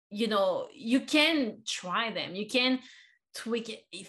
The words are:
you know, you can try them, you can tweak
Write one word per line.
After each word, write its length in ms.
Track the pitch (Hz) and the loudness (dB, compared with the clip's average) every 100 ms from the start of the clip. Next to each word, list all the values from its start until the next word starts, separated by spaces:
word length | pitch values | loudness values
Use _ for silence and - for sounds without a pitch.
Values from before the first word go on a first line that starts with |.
| _ | _
you 180 | 202 220 | -2 0
know, 400 | 208 190 147 - | 2 2 0 -4
you 280 | - 226 262 | -8 0 0
can 580 | - 302 311 320 226 - - | 4 4 4 4 0 -4 -8
try 460 | - 180 190 226 | -8 -4 -2 -2
them, 240 | 180 160 185 | -4 -6 -6
you 120 | 214 | -2
can 320 | 254 254 254 - - - _ _ - | 2 2 0 -4 -20 -20 _ _ -12
tweak 480 | 220 233 220 214 _ 180 | -4 -4 -4 -12 _ -18